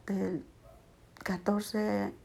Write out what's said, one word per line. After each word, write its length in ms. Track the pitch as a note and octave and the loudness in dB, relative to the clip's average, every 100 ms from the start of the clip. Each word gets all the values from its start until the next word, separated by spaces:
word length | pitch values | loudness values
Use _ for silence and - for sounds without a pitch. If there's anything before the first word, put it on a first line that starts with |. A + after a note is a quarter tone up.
| - | -4
de 360 | G3 F#3+ F3+ - - - - - - - - | 0 0 -2 -6 -16 -20 -20 -20 -20 -20 -8
catorce, 920 | - F3+ F3+ G#3 G#3 G#3+ G#3+ G#3 G3+ - | -4 0 2 2 0 0 2 2 0 -4